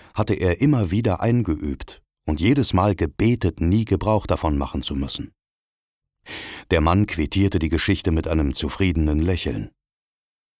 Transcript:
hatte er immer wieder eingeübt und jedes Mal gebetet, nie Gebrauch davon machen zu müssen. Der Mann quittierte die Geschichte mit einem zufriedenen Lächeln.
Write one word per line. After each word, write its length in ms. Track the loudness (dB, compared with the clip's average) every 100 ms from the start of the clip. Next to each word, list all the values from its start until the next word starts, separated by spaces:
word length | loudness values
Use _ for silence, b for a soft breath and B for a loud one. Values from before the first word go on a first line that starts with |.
| B
hatte 220 | -4 -2 0
er 260 | 0 2
immer 280 | 2 2 2
wieder 300 | 0 0 0
eingeübt 840 | 0 0 0 -2 -4 -8 -10 -18 _ _ -4
und 120 | 0
jedes 320 | 2 2 2
Mal 240 | 2 2 2
gebetet, 640 | -2 0 0 2 0 0
nie 220 | 2 2
Gebrauch 440 | 2 0 2 0 0
davon 280 | -2 0 -2
machen 280 | -2 -4
zu 120 | -4 -4
müssen. 380 | -4 -6 -10 _ _ _ _ _ _ _ _ _ B B B B -2
Der 100 | 2
Mann 280 | 4 4 2
quittierte 500 | 0 -2 0 2 2
die 100 | 0
Geschichte 440 | 0 0 -2 0
mit 160 | 0 0
einem 260 | 0 0
zufriedenen 640 | -2 -4 0 0 2 2 2
Lächeln. 520 | 0 0 -2 -6 -8 -14 _ _ _ _ _ _ _ _